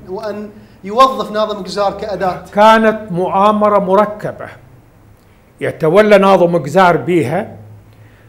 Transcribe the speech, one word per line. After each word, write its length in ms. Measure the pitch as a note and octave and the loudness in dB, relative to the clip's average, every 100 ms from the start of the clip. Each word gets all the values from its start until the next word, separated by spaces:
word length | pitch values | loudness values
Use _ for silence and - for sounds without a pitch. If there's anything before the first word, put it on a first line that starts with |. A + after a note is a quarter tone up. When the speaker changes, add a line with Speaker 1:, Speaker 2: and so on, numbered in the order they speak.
| - | -14
Speaker 1:
وأن 400 | F#3 A3 G#3 G#3 - - - | -12 -10 -10 -12 -18 -20 -18
يوظف 480 | F#3+ A3 C4 B3 G#3 | -8 0 0 0 -6
ناظم 320 | G#3+ G#3+ G3 | -4 -4 -6
جزار 300 | F3+ F3+ G3 | -10 -4 -4
كأداة؟ 500 | G3 G#3+ F#3+ F#3+ F3 - | -4 -8 -6 -6 -6 -8
Speaker 2:
كانت 580 | G3+ A3 A3 A3 G#3+ - | 2 4 6 2 -2 -6
مؤامرة 680 | E3+ F3+ F#3+ G#3 G#3 G#3 F3+ | -6 -4 0 2 2 2 0
مركبة 680 | F3+ G3 G#3 - D3 - A2+ - - - _ _ _ _ _ _ _ - | 2 0 0 -4 -12 -12 -16 -20 -20 -20 _ _ _ _ _ _ _ -10
يتولى 560 | C3+ - D#3+ F#3 G#3+ G3+ | -8 -2 0 4 6 4
ناظم 400 | G3 F#3 F3 E3+ | 6 4 2 0
جزار 400 | C#3+ F3+ F3+ D#3+ | -2 2 4 2
بها، 580 | C3 F3 B2+ E3+ A3+ - - - - _ - _ | 0 -2 0 -4 -8 -14 -20 -20 -20 _ -20 _